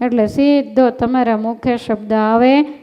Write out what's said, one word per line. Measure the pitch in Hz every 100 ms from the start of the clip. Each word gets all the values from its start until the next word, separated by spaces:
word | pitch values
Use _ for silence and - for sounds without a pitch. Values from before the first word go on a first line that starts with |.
એટલે | 254 240 214
સીધો | 277 285 285 269 220 254
તમારા | 254 240 254 233 220
મુખે | 220 226 254 240
શબ્દ | - 208 208
આવે, | 220 214 226 254 277 294 -